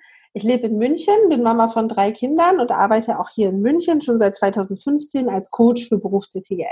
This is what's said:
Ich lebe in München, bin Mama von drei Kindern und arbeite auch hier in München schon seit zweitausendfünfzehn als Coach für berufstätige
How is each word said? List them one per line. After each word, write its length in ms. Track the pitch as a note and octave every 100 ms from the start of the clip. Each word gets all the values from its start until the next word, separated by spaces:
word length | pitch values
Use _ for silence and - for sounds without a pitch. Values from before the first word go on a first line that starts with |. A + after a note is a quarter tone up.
| _ _ _
Ich 100 | A3+
lebe 240 | A3 B3 A3+
in 100 | G#3+
München, 380 | B3 E4+ G4+ G#4 G4+
bin 140 | C4
Mama 260 | A#3 A#3 A3+
von 220 | A3+ A3+
drei 220 | G3+ G3+
Kindern 500 | A3+ B3+ D#4 F4 F#4
und 100 | A#3+
arbeite 480 | - G3+ A3 A3+ -
auch 100 | F3+
hier 200 | - G3
in 120 | F#3+
München 380 | A3 E4 F4 D#4
schon 200 | C#4+ A#3
seit 160 | D4+ D4+
zweitausendfünfzehn 920 | G3+ G3+ G3 F#3+ - D4 D4 C#4 B3+
als 240 | G3 -
Coach 380 | - A#3 A#3+ -
für 80 | G3+
berufstätige 680 | G3 G3 - F#3+ - F3+ -